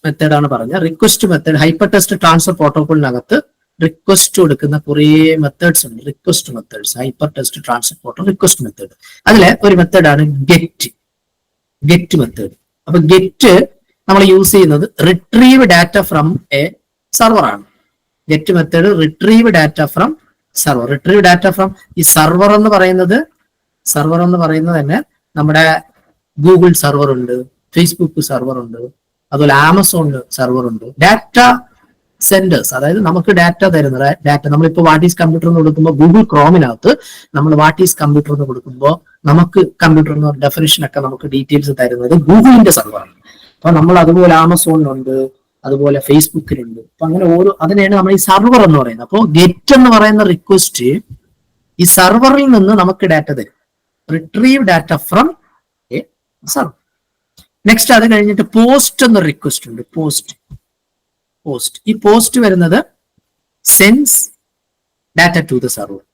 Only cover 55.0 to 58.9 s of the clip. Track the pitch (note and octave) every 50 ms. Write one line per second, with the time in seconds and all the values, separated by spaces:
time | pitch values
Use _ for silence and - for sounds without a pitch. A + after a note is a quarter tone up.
55 | - - E3+ G3+ C4+ E4+ E4+ _ _ _ _ _ _ _ _ _ _ _ - A#3
56 | - _ _ _ _ _ _ _ _ - - C#4 B3 D3+ _ _ _ _ _ _
57 | _ _ _ _ _ _ _ _ _ _ _ _ _ G3+ A3+ A3+ - - B3+ A3
58 | A3+ A3+ A3 G#3 G#3 G#3 G#3 G3+ A3 - - A3 A3+ A#3+ C4+ C#4 - -